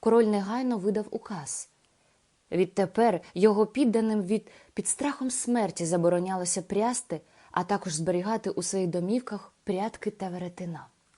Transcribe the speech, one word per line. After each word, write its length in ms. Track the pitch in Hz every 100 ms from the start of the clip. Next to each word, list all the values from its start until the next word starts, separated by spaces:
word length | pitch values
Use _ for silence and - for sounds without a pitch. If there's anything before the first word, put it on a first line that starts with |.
король 240 | - 226
негайно 540 | 220 208 196 233 262 233
видав 280 | 185 208 208
указ. 580 | 233 - 170 143 - - _ _ _ _ _ _ _ _
Відтепер 680 | 175 180 - 185 185 233 175 -
його 320 | - 208 208 214
підданим 560 | - 262 226 226 214
від, 280 | 180 214 - - -
під 140 | - 202
страхом 420 | - 254 269 262
смерті 560 | 247 - 240 202 - 170
заборонялося 760 | 175 175 175 180 185 180 196
прясти, 580 | 175 196 226 247 - 156 - _ -
а 140 | -
також 300 | 180 202 190
зберігати 560 | 151 165 175 190 220 220
у 120 | 180
своїх 260 | 175 196 185
домівках 640 | 175 180 240 247 208 - _
прядки 460 | - 185 214 - 208
та 180 | 208 190
веретена. 580 | 180 175 175 175 160 127 _ _